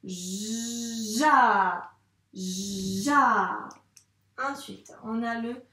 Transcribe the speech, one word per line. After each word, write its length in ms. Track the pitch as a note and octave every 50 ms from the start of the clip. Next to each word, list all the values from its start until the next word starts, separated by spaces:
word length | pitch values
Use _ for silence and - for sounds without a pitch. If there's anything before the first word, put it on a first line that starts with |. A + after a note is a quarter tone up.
Ja, 1900 | - F#3 F#3 F3+ F3+ F#3 F#3+ G3 G#3 G#3+ A3 A3+ A#3 A#3 A#3 A#3 A#3 A#3 A3+ A3+ A3 G#3+ G#3+ A#3 C#4+ D#4 C#4 C4 B3+ A3 G#3 G3+ F#3+ F#3 - - - - _ _ _ _ _ _ _ _
ja. 1400 | - F#3+ F#3 F#3 F#3 F#3 G3 G3+ G3 G3 F#3+ F#3+ F#3+ G3 G3+ C#4+ D4 C#4+ - G#3+ G3+ G3 G3 F3+ F3 - - - - - _ _ _ _ _ _ _ _ _ _ _
Ensuite, 560 | - B3+ C#4 C#4 - - - G3+ - - - - -
on 220 | - A3 A3 A3+ A#3
a 140 | A#3 A#3 A#3
le 280 | A#3 A#3 A#3+ C4 - _